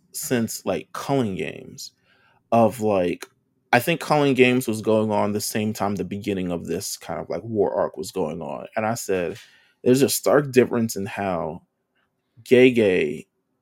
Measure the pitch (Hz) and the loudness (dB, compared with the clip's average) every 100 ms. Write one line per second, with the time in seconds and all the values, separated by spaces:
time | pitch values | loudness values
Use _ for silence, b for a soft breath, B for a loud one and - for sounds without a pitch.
0 | _ - - 123 110 - 104 87 - - | _ -12 -4 -2 -2 -4 -6 -6 -6 -10
1 | - 139 110 87 - - - - - _ | -2 0 0 -4 -8 -10 -16 -18 -20 _
2 | _ _ _ _ _ 117 110 110 107 95 | _ _ _ _ _ 4 4 2 0 0
3 | 90 87 - _ _ _ _ 123 170 165 | 0 -4 -10 _ _ _ _ 0 2 -2
4 | - 151 143 127 123 127 123 110 107 110 | 0 2 4 6 4 4 -2 -2 0 2
5 | 107 104 104 104 - 110 107 107 101 104 | 2 0 0 -2 -4 -4 -4 -2 -4 -4
6 | 92 101 98 95 90 87 87 85 - - | -6 -6 -4 -4 -4 -6 -6 -6 -6 -10
7 | - 80 80 82 113 107 82 85 - - | -10 -10 -8 -8 -4 -2 0 0 -2 -4
8 | - 92 78 82 73 64 - 113 107 117 | -8 -4 -4 -6 -8 -10 -10 -4 -4 -4
9 | - 95 82 - b b b _ 127 131 | -2 -2 -2 -8 b b b _ 4 4
10 | 127 - 95 135 143 123 113 120 113 95 | 4 2 2 2 4 4 4 2 -2 -4
11 | 98 - 98 85 80 85 - _ _ _ | -8 -6 -4 -4 -6 -8 -16 _ _ _
12 | _ _ _ - - 123 131 120 104 90 | _ _ _ -20 4 6 8 6 4 2
13 | 78 78 - _ _ _ | 0 -4 -14 _ _ _